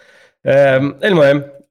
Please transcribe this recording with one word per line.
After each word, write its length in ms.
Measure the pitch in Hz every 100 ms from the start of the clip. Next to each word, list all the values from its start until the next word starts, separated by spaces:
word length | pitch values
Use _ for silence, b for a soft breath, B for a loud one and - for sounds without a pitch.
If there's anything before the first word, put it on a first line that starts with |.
| b b b b 131
أم، 520 | 135 139 131 139 -
المهم، 380 | 214 175 143 143 139 - _